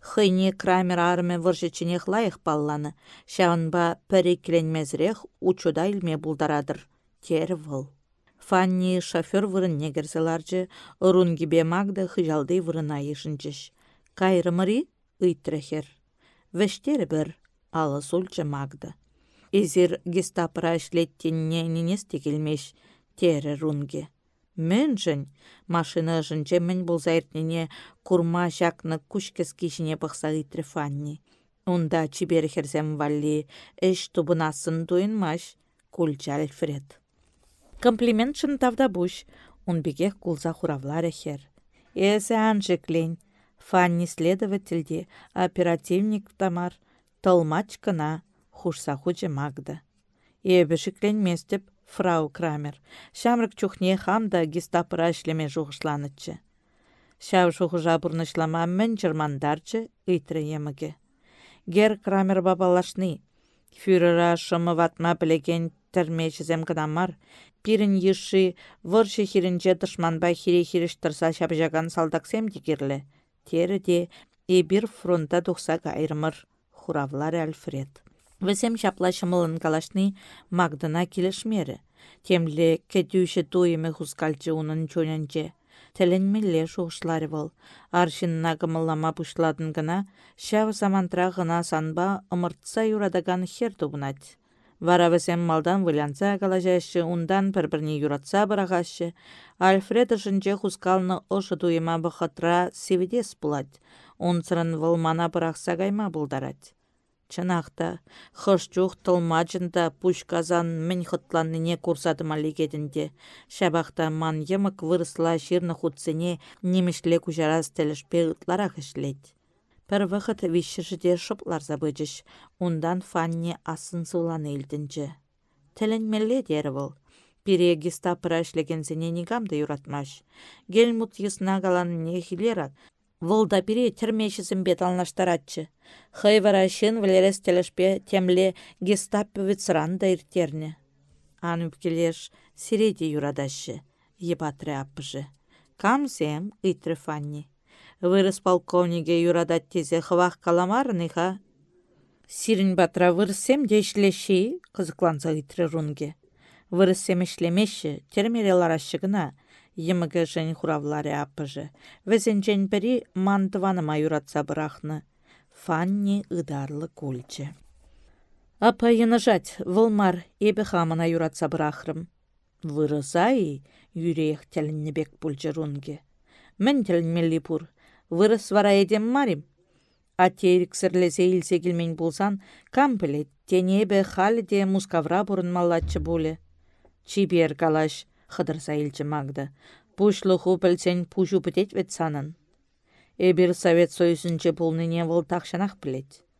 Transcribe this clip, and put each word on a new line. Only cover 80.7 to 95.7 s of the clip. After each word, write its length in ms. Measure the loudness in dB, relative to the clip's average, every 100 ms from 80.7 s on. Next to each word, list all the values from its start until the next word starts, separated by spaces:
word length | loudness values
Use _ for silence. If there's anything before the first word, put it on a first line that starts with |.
| 0 -4 -2 -2
килешмере. 720 | -2 -2 -2 -4 -4 -4 -8 _ _ -20 _ 0
Темле 440 | 2 2 2 2 2 _
кетүүше 540 | -2 0 0 0 0
туйме 480 | -2 2 2 2 -4
хускальчы 600 | -6 -10 -4 -4 -4 -4
унын 300 | -4 -4 -4 -4
чөненче. 560 | -2 -2 -2 -4 -6 -6 -12 _ _ _ 0
Тӗлӗнмелле 680 | 2 4 2 0 2 0 -2
шухӑшларӗ 640 | -4 -8 -6 -4 -2 -4
вӑл. 180 | -6 -8 _ -20 -20 _
Арҫынна 580 | 0 0 0 -4 -2 -2 -2
кӑмӑллама 540 | -2 -2 -2 0 -2
пуҫлатӑн 560 | -4 -8 -2 -2 0 -6
кӑна, 240 | -4 -2 -2 -4 _ _ _
ҫав 280 | -2 0 0
самантра 540 | 0 0 2 0 0 0
хӑна 280 | 0 -2 -2
санпа 460 | -2 -2 -2 -2 -2 -2 -4
ӑмӑртса 500 | -4 -4 -6 -8 -2 0
юратакан 520 | 0 0 -2 -2 -2 -4
хӗр 260 | -4 -6 -2
тупӑнать. 480 | -6 -4 -8 -10 -16 _ _ _ _ _
Вара 260 | 4 6 8
вӗсем 320 | 6 2 0 2
малдан 340 | 2 2